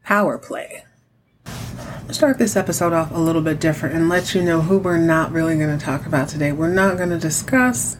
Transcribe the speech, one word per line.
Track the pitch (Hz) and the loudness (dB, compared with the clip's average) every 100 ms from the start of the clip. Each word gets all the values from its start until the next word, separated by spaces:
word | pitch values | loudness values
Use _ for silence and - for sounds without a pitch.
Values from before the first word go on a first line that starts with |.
Power | - 202 185 117 | 2 2 2 -2
Play. | - 120 147 - - _ _ _ _ _ | -8 -10 -10 -16 -20 _ _ _ _ _
I'll | - - - - - - - | -16 -12 -12 -12 -12 -14 -10
start | - 294 262 | 0 2 2
this | 220 | 2
episode | 196 175 165 170 | 2 -2 0 0
off | 165 160 | 0 -2
a | 175 | 0
little | 165 165 | 2 2
bit | 156 156 | 0 0
different | 165 151 151 160 | 0 0 -2 0
and | 165 | 2
let | 180 180 190 | 2 0 0
you | |
know | 175 165 | 2 2
who | 160 196 | 2 2
we're | 185 170 | 2 2
not | 165 160 160 | 4 2 2
really | 165 160 160 | 0 0 2
gonna | 151 147 | 0 -2
talk | 151 135 - | -2 -4 -2
about | 151 139 | -2 -2
today. | 151 143 | -2 -2
We're | 143 165 | 0 0
not | 185 196 180 | 2 2 2
gonna | 175 165 | -2 -2
discuss | 165 - - 262 247 240 - | -2 -4 0 2 2 0 -6